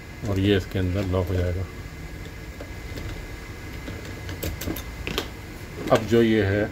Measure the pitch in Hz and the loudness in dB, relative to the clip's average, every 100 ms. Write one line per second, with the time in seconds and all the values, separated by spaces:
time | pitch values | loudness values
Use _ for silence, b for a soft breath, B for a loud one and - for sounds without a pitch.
0 | - - 107 95 98 98 - 98 92 98 | -14 -8 -2 4 6 6 4 0 2 0
1 | 95 92 90 90 90 90 98 - - - | 2 2 2 2 0 0 -4 -8 -12 -12
2 | - - - - - - - - - - | -12 -12 -12 -12 -12 -12 -12 -10 -10 -8
3 | - - - - - - - - - - | -8 -8 -10 -10 -12 -12 -10 -10 -8 -8
4 | - - - - - - - - - - | -10 -10 -8 -4 -4 -4 -4 -4 -6 -8
5 | - - - - - - - - - 120 | -4 -4 -4 -8 -10 -10 -10 -6 4 4
6 | 104 117 113 110 98 104 107 | 6 6 8 8 6 4 2